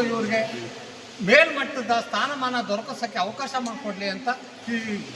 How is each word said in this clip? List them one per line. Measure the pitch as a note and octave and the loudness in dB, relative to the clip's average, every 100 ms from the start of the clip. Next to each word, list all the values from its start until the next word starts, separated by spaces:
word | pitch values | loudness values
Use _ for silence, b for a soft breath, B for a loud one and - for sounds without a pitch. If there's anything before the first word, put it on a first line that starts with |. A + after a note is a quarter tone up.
| A#3 | 6
ಇವ್ರಿಗೆ | A3+ G#3 A3 A3 A3+ - - - - - - F#3+ | 2 2 2 0 -2 -8 -10 -12 -14 -14 -4 8
ಮೇಲ್ಮಟ್ಟದ | C#4 E4 C#4+ C4 C4 A3+ A#3 A3+ | 8 8 4 -2 -2 0 0 2
ಸ್ಥಾನಮಾನ | G#3 B3+ C#4+ B3+ B3 G3 | 0 0 0 0 0 0
ದೊರಕಿಸೋಕ್ಕೆ | G3+ A3+ B3 A#3 G#3+ | -2 -2 -6 -4 0
ಅವಕಾಶ | F#3 A3 C4 C4 A#3+ | -2 -2 -4 -2 -2
ಮಾಡಿಕೊಡ್ಲಿ | A3 G#3+ F#3+ G3+ | -4 -6 -4 -2
ಅಂತ | F#3+ - B3 - - - | -2 -2 -2 -6 -10 -4
ಈ | A#3 A3 G3+ D3 | -2 -2 -4 -6